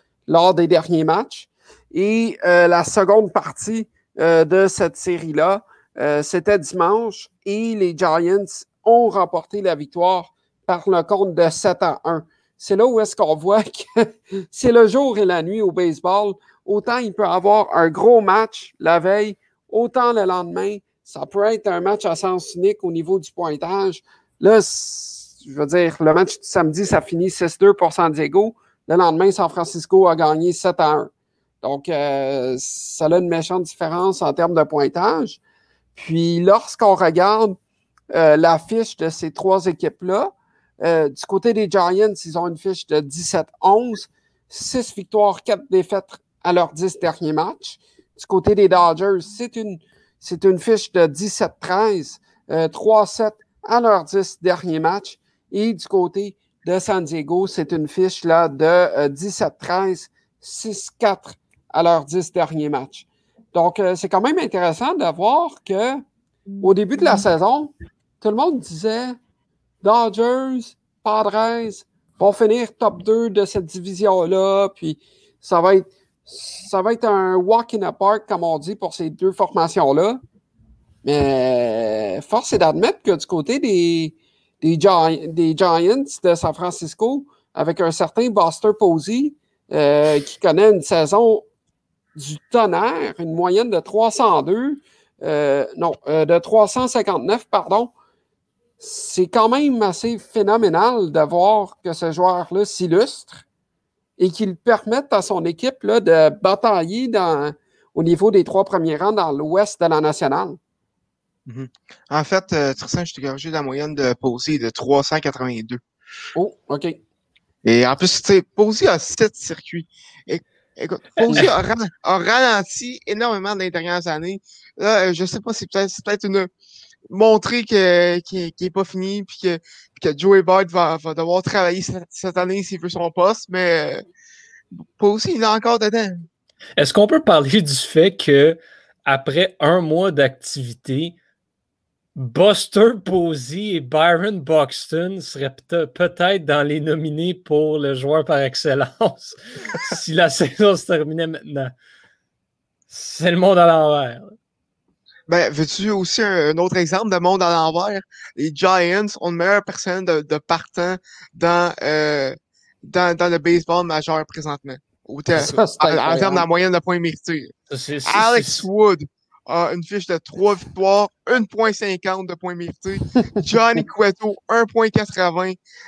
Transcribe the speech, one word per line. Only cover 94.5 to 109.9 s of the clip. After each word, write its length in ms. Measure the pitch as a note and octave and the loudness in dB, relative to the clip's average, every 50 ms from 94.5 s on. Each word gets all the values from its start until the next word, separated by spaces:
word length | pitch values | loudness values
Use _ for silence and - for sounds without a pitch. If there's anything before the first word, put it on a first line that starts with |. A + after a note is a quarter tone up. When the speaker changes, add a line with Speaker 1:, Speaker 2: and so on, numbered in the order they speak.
| G3 A#3 B3+ C#4+ C#4+ C#4+ _ _ _ _ _ _ _ - | -2 -2 -2 -4 -6 -8 _ _ _ _ _ _ _ -10
Speaker 1:
euh, 440 | - - D3+ D3 D3 C#3+ C#3 C#3+ B2+ - - | -6 -4 -2 0 0 0 0 0 -2 -4 -4
non, 160 | - E3+ E3 - - - C#3 | -4 -2 -2 -4 -4 -6 -2
euh, 160 | D#3 D#3+ D#3 | 0 0 2
de 140 | D3 E3+ E3+ | 2 2 2
trois 300 | E3+ - G#3+ A3 G#3 F#3+ | 2 2 2 4 4 4
cent 180 | - B3 B3+ | 2 -2 -4
cinquante-neuf, 600 | B3 - B3 G3+ - - - A#2+ F4+ D4+ A#3+ - | -2 -2 -2 -2 -2 -2 -2 -2 -2 -4 -4 -2
pardon, 440 | _ - G3+ - A3 - A3+ B3 A#3+ _ _ _ _ _ _ _ _ _ _ _ _ _ _ _ _ _ _ | _ -4 -2 -2 0 0 0 -2 -2 _ _ _ _ _ _ _ _ _ _ _ _ _ _ _ _ _ _
c'est 500 | - - - - - - - F#3 F#3 F3 | -18 -16 -14 -14 -14 -6 -2 -2 -2 0
quand 200 | - A#3 A3 A3+ | 2 2 2 2
même 320 | B3+ C#4+ D4 C#4+ B3+ A3+ | 2 2 0 0 0 0
assez 360 | G#3+ G3 - - - A#3 A#3 G3+ | 0 -2 -2 -4 -6 -6 -6 -8
phénoménal 920 | - _ - A3+ G3+ G3+ A3 A#3 A3 F#3 D#3+ F3 G#3 B3 B3 A3+ F#3+ D#3 | -10 _ -2 -2 0 2 2 2 2 2 2 2 2 2 0 0 -2 -2
de 80 | D3 D#3+ | 0 0
voir 580 | D3+ C#3+ E3+ F3 F3+ G#3 A3 G#3 G3 - - _ | 0 2 2 2 2 4 2 2 0 -4 -10 _
que 100 | - F3+ | -10 -10
ce 180 | D#3 - E3+ E3 | -8 -6 -4 -4
joueur-là 520 | D3+ E3+ F3+ F#3 F3+ F3+ E3 - F3+ G3 G#3 | -2 2 2 2 2 0 -2 -4 -2 -2 -2
s'illustre 800 | - - - F3+ E3 E3 G3 B3 C#4+ - - - _ - - - _ _ _ _ _ _ _ _ _ _ _ _ _ _ - | -2 -4 -4 -2 0 2 2 2 0 -4 -12 -20 _ -20 -20 -20 _ _ _ _ _ _ _ _ _ _ _ _ _ _ -2
et 100 | F3+ F#3 | -2 -2
qu'il 260 | D#3+ - G#3+ F#3+ F3 | 0 -2 -4 -6 -6
permette 560 | - - A#3+ A3+ G#3 - G#3+ A#3 C4+ C#4 - | -4 -2 0 0 0 -2 -2 -4 -4 -2 -2
à 100 | A3+ G3+ | -2 -2
son 220 | F#3+ - G3 F3 E3 | -2 -2 -4 -4 -4
équipe, 380 | E3+ E3+ - B3 C4 C4 _ - | -6 -6 -6 -6 -6 -6 _ -4
là, 160 | G3+ A3 A#3 | -2 0 2
de 300 | F#3+ E3 E3 D#3+ D#3 D3+ - - | 2 4 4 6 6 4 4 2
batailler 680 | - F#3 G3+ - - A3+ G3+ F3 E3 E3+ G#3 A#3+ C4 A#3+ | 0 0 0 2 2 2 2 0 0 -2 -4 -4 -4 -2
dans, 440 | A3 G3+ F#3 E3+ D#3+ C#3+ D3 D3+ D3 _ _ _ _ _ _ _ - | 0 0 0 0 0 -2 -2 -6 -8 _ _ _ _ _ _ _ -4
au 80 | - | -2
niveau 280 | E3 E3+ F3 - G3 A3 | 0 2 2 4 4 4
des 140 | G3 F#3+ E3+ | 4 4 2
trois 200 | - - F#3+ G3 | 2 2 0 0
premiers 320 | G3 - E3 E3 E3 D3+ | 0 0 -2 -2 -2 -2
rangs 160 | D3+ F3+ G#3 | -2 -2 -2
dans 200 | G#3+ G#3 E3+ D#3 | 0 0 -2 -2
l'ouest 480 | C#3 C#3+ D3+ D#3 F3 G3 G#3 G#3 - - | -2 -4 -4 0 0 0 0 0 0 -2
de 60 | F3 | 0
la 140 | E3 | 2